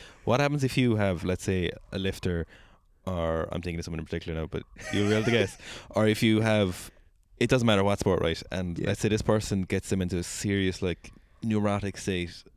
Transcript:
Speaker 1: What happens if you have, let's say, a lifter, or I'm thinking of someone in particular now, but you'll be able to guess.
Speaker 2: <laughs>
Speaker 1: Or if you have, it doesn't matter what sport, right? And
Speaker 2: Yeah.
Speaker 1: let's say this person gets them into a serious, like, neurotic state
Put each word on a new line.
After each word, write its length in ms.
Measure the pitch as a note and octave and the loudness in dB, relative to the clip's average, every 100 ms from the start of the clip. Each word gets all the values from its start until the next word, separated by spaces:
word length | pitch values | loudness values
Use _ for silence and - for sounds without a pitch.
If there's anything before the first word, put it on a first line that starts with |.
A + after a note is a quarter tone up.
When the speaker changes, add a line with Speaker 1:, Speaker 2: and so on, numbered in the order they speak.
| - - - | -20 -8 0
Speaker 1:
What 140 | A#2+ | 2
happens 220 | C#3+ D3 C3 | 2 0 0
if 120 | - | 2
you 200 | B2 G#2+ | 2 4
have, 260 | G2+ F2 | 2 0
let's 200 | F2 F2+ - | -2 -2 0
say, 260 | F#2 E2+ - - | 0 -2 -4 -8
a 40 | - | -6
lifter, 480 | F#2+ F#2+ F#2+ F2 D#2+ - - - _ _ - | -4 -4 -2 -2 -4 -10 -20 -20 _ _ -6
or 400 | F2+ E2 D#2+ D#2+ | -2 0 0 -2
I'm 80 | E2 | -4
thinking 180 | F2 E2+ | -6 -6
of 60 | E2+ | -6
someone 140 | E2 | -8
in 60 | D#2+ | -6
particular 320 | E2+ - D#2+ | -6 -4 -6
now, 60 | D#2+ | -4
but 160 | - - - - | -8 -10 -14 -6
you'll 140 | - G#2 | 0 2
be 80 | G#2+ | 2
able 80 | A2 | 4
to 60 | |
guess. 260 | A#2 G2 - - - | 2 2 -2 -16 -16
Speaker 2:
<laughs> 140 | - | -6
Speaker 1:
Or 160 | - G#2+ | 2 2
if 140 | G#2+ | 4
you 200 | A#2 G#2+ | 4 4
have, 500 | A2 G#2+ G2 F2+ - - - _ _ - | 4 4 2 0 -10 -18 -20 _ _ -2
it 100 | A#2+ | 2
doesn't 160 | C3 A#2 | 4 4
matter 180 | G#2 G2 | 4 4
what 140 | G2+ | 2
sport, 220 | - F#2 | 2 2
right? 200 | E2 D#2+ - | 2 -2 -6
And 260 | F2+ F2+ E2 | -6 -6 -4
Speaker 2:
Yeah. 100 | - | -2
Speaker 1:
let's 120 | G#2 | 0
say 80 | A2+ | 0
this 120 | G#2+ | 0
person 400 | - G#2+ - G2+ | 2 2 2 -2
gets 260 | F#2 F#2+ - | 0 -2 -2
them 120 | F#2+ | -2
into 160 | F2+ F2+ | 0 -2
a 60 | |
serious, 580 | F2 - G#2+ G2 F#2+ F2+ | -4 -6 -2 0 0 0
like, 300 | F#2 F2 - - _ - | -2 -4 -10 -20 _ -8
neurotic 560 | A#2 G#2+ G#2 G2+ G2 - | -2 0 2 0 -2 -6
state 460 | - F#2 F2 - - | -4 -2 -2 -8 -20